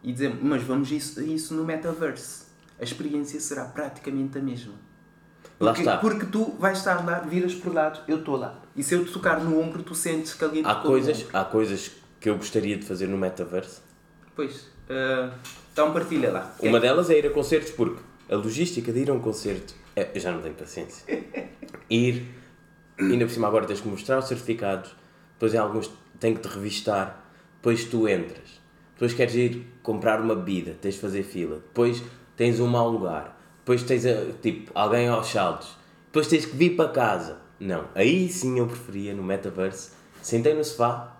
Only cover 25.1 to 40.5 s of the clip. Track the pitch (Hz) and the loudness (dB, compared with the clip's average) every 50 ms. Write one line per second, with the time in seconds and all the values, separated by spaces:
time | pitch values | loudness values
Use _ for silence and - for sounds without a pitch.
25.1 | _ _ - _ _ _ 113 110 107 113 107 104 104 110 107 - - - - - | _ _ -20 _ _ _ 0 2 4 2 2 2 0 -4 -4 -4 -12 -18 -20 -20
26.1 | - - - 113 110 - - - - 98 101 104 101 - - 110 104 98 95 92 | -12 0 0 0 2 0 -4 -10 -8 -6 -6 -6 -6 -2 0 0 0 0 0 -2
27.1 | - - - - - - - _ - - - 120 117 113 117 - 120 113 110 107 | -8 -16 -20 -20 -20 -20 -20 _ -20 0 2 2 4 4 0 0 2 2 4 4
28.1 | 98 87 85 - - - - - - - - - - - - - - - 120 120 | 4 2 0 -6 -10 -16 -18 -20 -20 -20 -20 -20 -20 -20 -20 -20 -4 0 0 0
29.1 | 120 - 127 107 113 123 123 120 120 120 - - - - - - 110 98 101 113 | 4 2 2 2 4 2 2 2 0 -4 -10 -14 -20 -8 -4 -4 -4 2 2 2
30.1 | 107 110 110 113 107 95 90 95 95 90 82 87 - - - 98 95 - - 101 | 2 4 2 2 0 0 0 -2 -2 -2 -2 -4 -10 -6 -6 -6 -4 -4 -6 -4
31.1 | 95 98 95 - - 92 85 78 78 78 - - - 120 120 120 117 120 - - | -2 -4 -4 -4 -4 -4 -4 -4 -6 -8 -12 -6 0 2 2 2 2 -2 -8 -12
32.1 | - - - - - - 117 120 117 110 123 120 120 120 117 117 117 107 95 87 | -16 -20 -20 -20 -2 2 2 4 4 4 2 4 4 4 4 2 2 0 -2 -2
33.1 | 82 76 73 - - - - - - - - - 123 120 120 123 131 120 117 123 | -4 -6 -8 -10 -16 -20 -20 -20 -20 -12 0 2 2 2 4 2 2 2 4 2
34.1 | 117 107 95 78 - - - 110 87 - - - - 92 104 104 113 120 120 120 | 2 2 0 -6 -8 -2 -2 -2 -2 -2 -10 -4 0 2 2 4 4 4 4 4
35.1 | 117 110 110 - - 107 95 85 82 - - - - - - - - - - - | 2 2 0 0 0 2 2 2 0 -4 -10 -16 -18 -20 -20 -20 -20 -20 -20 0
36.1 | - 156 151 - 170 151 147 - 131 131 170 175 175 - 160 151 - 135 120 110 | 2 2 4 6 4 4 4 0 2 4 4 4 6 4 2 4 4 2 4 4
37.1 | 98 90 82 80 - - - - - - 98 95 90 80 76 - - 95 101 131 | 2 0 -2 -6 -10 -14 -16 -20 -16 -8 -4 -4 -2 -4 -4 -6 2 4 6 6
38.1 | 165 190 185 175 - - 127 131 127 123 120 117 120 - - - 98 98 101 101 | 6 6 2 0 -2 -2 -2 0 2 2 2 0 -2 -8 -12 -10 -8 -6 -6 -6
39.1 | 98 101 92 92 98 95 - 98 85 92 92 98 95 - - - - - - - | -6 -6 -2 -2 -2 -2 -2 -6 -2 -2 -2 -2 -2 -8 -16 -16 -20 -20 -20 -20
40.1 | - - - - 117 117 117 151 | -20 -16 -4 0 0 4 4 4